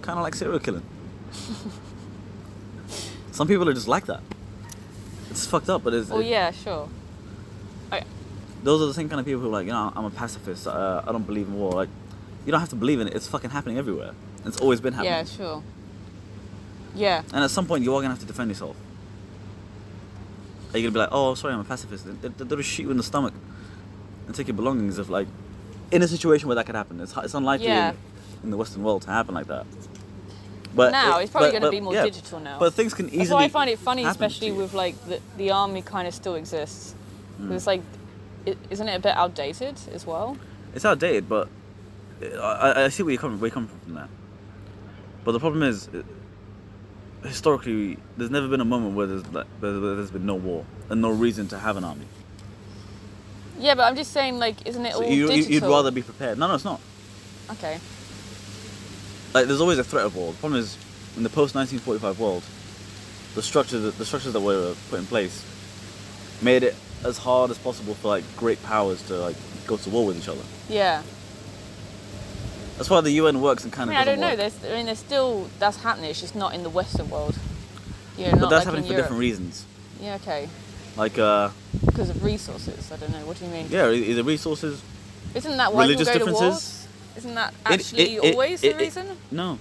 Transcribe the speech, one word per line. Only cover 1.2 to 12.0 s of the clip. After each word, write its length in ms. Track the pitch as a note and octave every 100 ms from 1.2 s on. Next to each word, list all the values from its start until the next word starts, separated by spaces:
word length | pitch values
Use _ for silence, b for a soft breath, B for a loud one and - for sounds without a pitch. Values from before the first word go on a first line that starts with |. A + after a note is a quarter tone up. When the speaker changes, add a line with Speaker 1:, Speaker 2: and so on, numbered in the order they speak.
| -
Speaker 2:
<laughs> 380 | - - A3 G#3+ - - - - - - - - - - - - B B B B
Speaker 1:
Some 160 | - D3+
people 200 | G3 F3
are 40 |
just 160 | C3 G#2+
like 180 | D#3 -
that. 140 | D#2 - - - - - - - - - - -
It's 160 | - -
fucked 220 | E3 -
up, 140 | F#3
but 100 | A#2+
it's, 160 | A#2 G#2+
Speaker 2:
Well, 100 | A3
Speaker 1:
it 60 | A3+
Speaker 2:
yeah, 240 | A3+ F3
sure. 380 | F3 G#3+ E3 D3 - - - - - - - - - -
I 100 | G3 - - - - - -
Speaker 1:
Those 200 | C3+ D#3
are 40 | D3+
the 80 |
same 140 | C#3 D#3
kind 120 | D3+
of 60 | C3
people 140 | C3
who 60 | B2
are 40 |
like, 140 | G#2 F#2
"You 60 |
know, 200 | A#2 G#2
I'm 100 | -
a 60 | G#2+
pacifist, 560 | G2+ A#2 F#2+ G2 F2+ F2+
uh, 360 | E2 F#2+ F2+ -
I 60 |
don't 140 | A2+ G#2
believe 200 | G#2 G2
in 80 |
war." 180 | G2+ G2
Like, 160 | F2+ F#2+ -